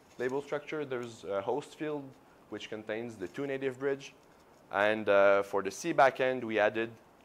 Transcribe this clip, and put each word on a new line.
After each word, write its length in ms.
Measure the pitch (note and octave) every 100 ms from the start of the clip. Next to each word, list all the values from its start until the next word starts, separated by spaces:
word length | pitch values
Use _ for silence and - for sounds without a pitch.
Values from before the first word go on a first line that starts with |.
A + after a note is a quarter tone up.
| _ -
label 240 | B2 C#3
structure, 420 | C#3 D3 - D#3
there's 400 | C#3+ B2+ A#2+ A2+
a 160 | E2+ G2
host 380 | G2 C#3 D3 -
field 240 | D3+ D3+ C3+ C3+ - - -
which 180 | G#2+ -
contains 460 | G#2+ G#2+ A2 A#2+
the 140 | G#2+ F2+
toNativeBridge. 800 | - C#3 C3+ C3+ B2 C#3 C#3 C#3 - _ - _ - -
And, 360 | G2 G#2 A2 G#2
uh, 340 | G2+ G2+ G2
for 180 | G2+ G2+
the 80 | G2
C 240 | - -
backend, 480 | D3+ C3+ B2+ C3 B2+
we 160 | A#2 A2
added, 320 | G#2 A2 A#2 A2+ _ _